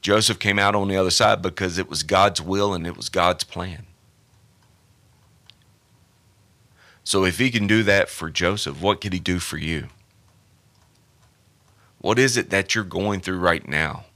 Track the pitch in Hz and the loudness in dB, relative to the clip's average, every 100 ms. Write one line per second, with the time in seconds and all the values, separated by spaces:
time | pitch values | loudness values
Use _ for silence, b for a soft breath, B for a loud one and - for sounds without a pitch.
0 | - 104 107 101 104 101 101 104 98 95 | 4 2 2 0 0 2 4 2 0 2
1 | 92 - 107 107 92 - 92 87 - 76 | 2 4 4 2 -2 -4 -4 -4 -6 -6
2 | 76 95 101 92 82 98 101 92 85 - | 0 4 4 2 -4 0 0 -2 -6 -8
3 | - 92 87 90 - 87 92 - - _ | -6 0 0 0 -6 -10 -10 -12 -18 _
4 | _ _ _ _ _ _ _ _ _ _ | _ _ _ _ _ _ _ _ _ _
5 | _ _ _ _ _ - _ _ _ _ | _ _ _ _ _ -20 _ _ _ _
6 | _ _ _ _ _ _ _ b b b | _ _ _ _ _ _ _ b b b
7 | - 101 92 85 131 117 101 110 101 98 | -2 2 2 2 0 0 2 2 4 4
8 | - - 80 76 87 104 - 71 92 98 | 2 -4 -8 -2 -2 -2 -6 -2 -2 -2
9 | 104 92 87 90 - 78 78 80 69 - | -4 -6 -2 -4 -4 -8 -6 -6 -8 -20
10 | _ _ _ _ _ _ _ _ _ _ | _ _ _ _ _ _ _ _ _ _
11 | _ _ _ _ _ _ _ b b b | _ _ _ _ _ _ _ b b b
12 | 78 113 135 120 - 98 98 110 98 90 | 0 2 4 2 0 -2 0 -4 -4 -4
13 | 101 101 90 92 87 82 - 73 78 76 | -2 -2 -4 0 2 0 -2 -2 -2 -6
14 | - | -16